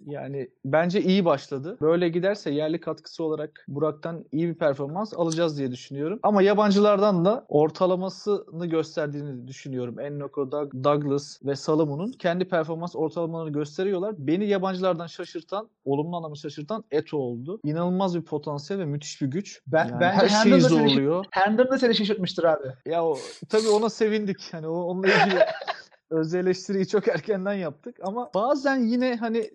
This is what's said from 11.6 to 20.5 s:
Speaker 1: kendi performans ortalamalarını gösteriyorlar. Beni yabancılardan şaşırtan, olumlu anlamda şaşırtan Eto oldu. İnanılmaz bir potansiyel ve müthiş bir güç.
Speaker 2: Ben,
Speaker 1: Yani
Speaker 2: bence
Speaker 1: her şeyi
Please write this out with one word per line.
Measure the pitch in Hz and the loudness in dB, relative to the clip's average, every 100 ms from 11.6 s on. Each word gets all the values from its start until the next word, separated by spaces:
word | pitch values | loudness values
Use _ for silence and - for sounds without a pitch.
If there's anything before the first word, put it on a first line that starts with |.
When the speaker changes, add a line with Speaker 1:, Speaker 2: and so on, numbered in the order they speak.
| - 156 156 143 220 | 0 2 2 -2 -6
Speaker 1:
kendi | - 175 180 180 | -4 -2 -2 0
performans | 170 156 165 170 - | -2 -2 -6 -8 -4
ortalamalarını | 156 170 165 165 156 | -4 -4 -6 -6 -6
gösteriyorlar. | 147 151 185 190 180 208 180 | -4 -4 -4 -2 -2 -4 -6
Beni | 135 180 208 | -2 0 0
yabancılardan | 196 190 180 190 170 170 | 0 -2 0 0 -2 -6
şaşırtan, | - 175 170 - 196 226 _ 135 | -12 -12 -12 -8 -10 -10 _ -4
olumlu | 139 165 175 | -2 -2 -6
anlamda | 156 147 | -8 -10
şaşırtan | 151 151 151 226 - | -12 -10 -8 -8 -4
Eto | 151 151 147 | -4 -2 -4
oldu. | 123 120 139 220 | -4 -6 -10 -8
İnanılmaz | 147 160 180 185 190 170 | -6 -2 -2 0 0 -2
bir | |
potansiyel | 165 151 151 143 - 196 | -4 -6 -6 -8 -6 -6
ve | 151 | -6
müthiş | 143 - - | -6 -8 -6
bir | 139 | -4
güç. | 170 196 - - | -4 -8 -14 -2
Speaker 2:
Ben, | 156 202 | 0 0
Speaker 1:
Yani | 170 | 0
Speaker 2:
bence | 175 190 | 2 4
Speaker 1:
her | 190 | 4
şeyi | 208 202 | 6 8